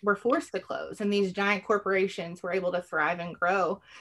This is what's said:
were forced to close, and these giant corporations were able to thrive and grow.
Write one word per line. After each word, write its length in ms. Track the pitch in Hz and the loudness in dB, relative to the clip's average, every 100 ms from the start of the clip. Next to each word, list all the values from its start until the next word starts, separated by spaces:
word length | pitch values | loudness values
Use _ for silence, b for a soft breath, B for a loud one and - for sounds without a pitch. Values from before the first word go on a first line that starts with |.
were 140 | 202 202 | 0 0
forced 360 | 240 311 - | 2 0 0
to 80 | - | -6
close, 400 | - 135 - - | -6 -8 -8 -4
and 120 | 202 | 0
these 200 | 202 196 | 2 2
giant 320 | 185 202 202 | 2 0 0
corporations 760 | - 208 190 190 190 196 170 180 | 2 0 2 2 0 -2 -10 -8
were 100 | 175 | -4
able 200 | 185 180 | -2 0
to 100 | 180 | -2
thrive 380 | 180 160 151 175 | -2 0 0 0
and 140 | 170 | -6
grow. 460 | - 175 196 170 196 B B | -2 0 2 0 -2 B B